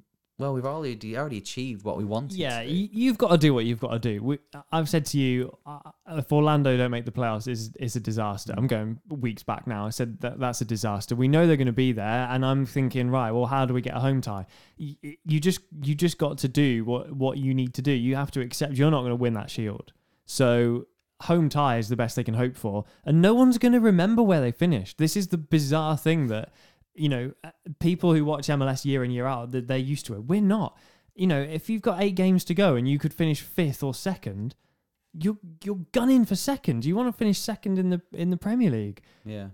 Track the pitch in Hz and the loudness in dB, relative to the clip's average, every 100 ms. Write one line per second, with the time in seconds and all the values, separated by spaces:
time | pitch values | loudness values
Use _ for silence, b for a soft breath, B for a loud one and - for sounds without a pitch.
0 | _ _ _ - 139 131 131 156 147 113 | _ _ _ -8 -4 -2 -4 -4 -6 -8
1 | 107 117 151 110 - - 131 104 101 76 | -8 -6 -6 -8 -8 -8 -8 -8 -6 -6
2 | 104 107 139 190 143 117 123 175 208 214 | -4 -4 -6 -6 -4 -4 -4 -4 -2 0
3 | 254 220 240 170 151 127 117 117 120 113 | 0 2 4 6 6 4 0 -2 -4 -2
4 | 113 104 117 147 _ 143 - 165 151 165 | -2 -2 -4 -6 _ -20 -4 -2 0 0
5 | 143 143 131 123 127 - - 147 151 - | 0 0 0 0 -2 -8 -18 -18 -18 -20
6 | - 160 131 147 151 147 135 127 123 120 | -10 -8 0 4 4 4 4 2 2 -2
7 | 120 123 120 107 123 117 110 - 123 113 | -6 -4 -2 -2 -4 -6 -6 -8 -6 -4
8 | 107 110 104 101 - - 131 113 107 113 | -4 -2 -2 -6 -8 -2 0 0 -2 -8
9 | - 151 131 104 - 107 123 104 104 120 | -10 -6 -4 -6 -6 -6 -4 -4 -4 -4
10 | 120 104 120 - 123 117 107 110 113 101 | -6 -4 -8 -4 -4 -4 -4 -2 -2 -4
11 | - 120 131 156 170 147 127 117 131 110 | -4 0 4 4 6 4 2 2 0 0
12 | 104 120 123 127 131 135 127 139 131 127 | -2 -2 -2 0 0 0 0 -2 -2 0
13 | 123 131 113 117 123 135 127 123 - 120 | 0 0 0 0 0 0 0 0 -2 -2
14 | 131 135 117 101 90 b b b 147 147 | 0 0 -2 -8 -10 b b b -14 -12
15 | 147 151 160 151 165 180 _ 151 139 147 | -16 -14 -2 0 2 -2 _ -8 -4 0
16 | 175 - 147 143 135 135 143 117 110 123 | 0 0 -4 -2 -2 2 2 2 0 -4
17 | - 135 131 131 135 131 127 131 135 131 | -4 -2 -2 0 0 0 -2 -2 0 0
18 | 123 135 143 135 123 - 151 131 147 147 | 0 -2 -2 -4 -6 -4 -4 2 4 4
19 | 123 120 123 110 101 - 107 107 - _ | 0 0 0 -2 -6 -6 -6 -6 -12 _
20 | _ _ - - 127 120 120 120 - _ | _ _ -12 0 4 4 4 0 -4 _
21 | _ _ - 170 151 147 143 117 104 120 | _ _ 0 2 4 2 0 0 -2 -2
22 | 117 - 117 113 127 127 110 101 - b | -2 -2 -2 0 -2 -2 -6 -4 -6 b
23 | - 160 185 240 254 240 247 247 220 180 | 2 4 6 6 6 6 4 6 6 6
24 | 190 226 214 165 123 - 175 127 92 - | 4 4 4 4 2 2 2 2 -2 -2
25 | 156 202 185 175 147 156 139 156 156 151 | 0 0 -2 -4 2 0 2 0 0 0
26 | 160 165 127 107 - b b b _ - | 0 0 0 -2 -6 b b b _ -4
27 | 151 127 127 - 165 - - 147 165 175 | -2 0 -4 -10 -20 -18 -16 -2 0 2
28 | 175 160 147 147 143 143 135 131 143 135 | 4 4 2 -2 -2 0 0 -2 -2 -2
29 | 123 123 131 127 120 127 123 131 131 147 | 0 -2 -4 -4 -6 -6 -2 -2 -2 -6
30 | - 104 120 202 196 214 151 _ b b | -6 -10 -2 2 2 2 -2 _ b b
31 | b - 185 143 143 160 - 220 220 175 | b -2 0 2 0 -6 -4 -4 -2 0
32 | 202 185 185 185 - 180 196 123 127 143 | 0 2 4 4 2 2 4 4 2 0
33 | 156 - 160 143 - - 160 - 139 127 | 0 0 0 0 -4 -2 -2 -2 -4 -4
34 | 196 180 - 98 113 - _ _ _ _ | -6 -6 -8 -8 -8 -10 _ _ _ _
35 | _ 160 180 214 175 160 196 202 160 254 | _ -6 -4 -4 -10 -14 -8 -8 -2 0
36 | 247 262 220 190 - 277 - 117 135 196 | 4 4 4 0 -2 -2 0 0 0 0
37 | 247 - 214 190 - 208 208 190 185 175 | 0 0 0 0 -2 -6 -2 0 0 -2
38 | - - 175 180 202 247 214 113 101 98 | -4 -4 -2 -2 -2 2 2 2 -4 -8
39 | b b 107 107 98 | b b -12 -12 -12